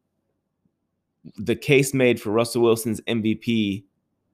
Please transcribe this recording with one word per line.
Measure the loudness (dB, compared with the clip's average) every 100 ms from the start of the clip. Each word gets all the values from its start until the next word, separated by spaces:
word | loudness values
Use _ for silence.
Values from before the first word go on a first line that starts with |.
| _ _ _ _ _ _ _ _ _ _ _ _ -20 -10
the | -4 -4
case | 2 2 2
made | 2 2 2
for | 0
Russell | -2 0 2
Wilson's | 2 2 -2 -6 -4
M | -2
V | -2 -2
P | -2 -2 -2 -4 -10 _ _ _ _